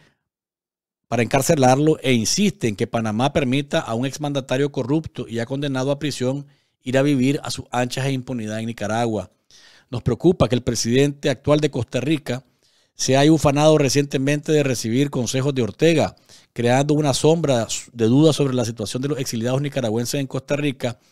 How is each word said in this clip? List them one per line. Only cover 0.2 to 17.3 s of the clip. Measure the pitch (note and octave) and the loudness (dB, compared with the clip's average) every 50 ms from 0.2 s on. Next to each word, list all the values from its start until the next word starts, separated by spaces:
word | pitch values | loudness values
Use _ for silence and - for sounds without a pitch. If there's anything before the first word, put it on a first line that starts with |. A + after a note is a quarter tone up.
| _ _ _ _ _ _ _ _ _ _ _ _ _ _ _ _ _ | _ _ _ _ _ _ _ _ _ _ _ _ _ _ _ _ _
para | _ A#2 A#2 A#2 | _ -2 0 0
encarcelarlo, | G#2 - C3+ C3 - E3+ C#3+ B2+ B2+ B2+ C#3 D3+ D#3 D#3 - | 2 0 0 2 2 2 4 6 4 4 4 4 2 2 2
e | - C3+ B2+ | 2 2 2
insiste | A#2 A2 - - F3+ G#3 G3 - - - | 2 2 0 0 2 2 0 0 0 -4
en | A2+ G#2 | -4 -2
que | - A#2 | -2 -4
Panamá | A2 - C#3 A2+ A2 G#2 A2 B2+ D3 - | -2 -2 -4 -2 -2 -2 0 -2 0 0
permita | E3+ C#3+ B2 B2+ C#3+ C#3+ C#3+ - D#3+ | 0 0 0 0 -2 -2 -2 -4 -4
a | - - A2+ | -4 -4 -4
un | A#2 B2+ | -4 -4
exmandatario | C3+ C3+ - D3 C#3+ C#3+ C#3 B2+ - B2+ C3+ C#3+ C#3+ | -6 -6 -6 -8 -4 -4 -6 -4 -2 -2 -2 -2 -2
corrupto | C#3+ B2+ A#2+ A2+ C#3+ E3 D#3 - - - A#2+ | -2 -6 -2 -2 -2 -2 -2 -6 -10 -12 -10
y | - A2+ | -8 -6
ya | A2+ A#2 | -6 -6
condenado | - C3+ C#3 D3 C#3+ C3 C3 C3 C#3 | -6 -6 -6 -4 -4 -4 -4 -2 -2
a | C#3+ C#3+ | -4 -4
prisión | D#3 D3 B2 - B2 B2+ C3+ C#3+ C#3 - _ _ _ _ _ _ | -4 -6 -6 -4 -4 -4 -4 -4 -8 -12 _ _ _ _ _ _
ir | _ B2+ B2 | _ -2 0
a | C3 | 2
vivir | C#3 D3 D3 C3 B2 C3+ C#3+ - - | 2 2 2 2 2 0 0 -2 -4
a | - | -8
sus | - - - - | -10 -10 -10 -6
anchas | - B2 B2+ B2 - C3 C3 | -4 -4 -4 -2 -4 -4 -4
e | C#3 | -4
impunidad | C3+ C3 B2 C3+ C3 A#2+ G#2+ G#2+ G#2+ A2 | -4 -6 -6 -8 -8 -8 -8 -8 -8 -8
en | A2+ | -8
Nicaragua. | A#2 A2+ - G#2 G2+ G#2+ A#2 A#2+ A#2 A2 G2+ F2+ - _ _ _ _ _ - - - _ _ _ _ | -8 -8 -8 -6 -4 -2 -2 0 0 -2 -4 -6 -8 _ _ _ _ _ -20 -20 -20 _ _ _ _
Nos | B2 A#2+ - | -10 -6 -2
preocupa | - A#2 - - E3+ F#3 - C#3 | -2 -2 2 2 2 4 4 2
que | A2+ B2 | 2 2
el | B2 - | 0 0
presidente | C3 A#2 G#2 - A#2 A#2+ C3 C#3+ D3 C#3+ C#3+ - D3+ | -2 -2 -2 -2 2 2 4 2 2 0 -2 -4 -4
actual | C3 - _ C#3+ D3 D3+ | -4 -2 _ 2 2 2
de | D3+ C#3+ | 2 -2
Costa | - C3+ A2+ - - B2+ | -2 -4 -6 -4 -4 -4
Rica | A#2+ D3 D#3+ C#3 - - A#2+ C3 - _ _ _ _ _ _ _ _ _ _ | -2 -2 -2 -2 -4 -6 -8 -8 -10 _ _ _ _ _ _ _ _ _ _
se | - - - C3 | -6 0 2 4
haya | C3+ C#3+ D#3 | 4 6 6
ufanado | D#3+ D3 - D3 C3+ C#3+ D3+ D#3 D#3 | 4 6 4 2 2 4 6 6 6
recientemente | D3+ C#3+ B2+ - C#3+ C#3+ C#3 - C#3 C3 C#3 D3 D3 - - | 6 4 2 2 0 0 0 -2 -2 0 0 -2 -2 0 0
de | D#3 D3+ | 2 2
recibir | C#3 C3+ B2 - - A2 A2+ C3 C#3+ C#3+ | 2 0 -2 -2 -2 -2 0 0 0 0
consejos | - C3+ A#2 G#2 - C3 C3 D3 C#3 | 0 -4 -4 -2 -2 -2 -2 -2 -2
de | C3 | -2
Ortega, | A#2 G2 - - D#3 E3 E3 D3 A2 F2 - _ _ _ - - _ _ _ | -4 -4 -2 0 2 2 4 2 0 0 -4 _ _ _ -20 -20 _ _ _
creando | - A#2 A#2+ B2 C3+ C#3+ D3 D3+ | -2 2 2 4 2 2 2 2
una | D3 D3+ C#3+ B2+ | 2 2 0 0
sombra | - - D3 | 2 2 2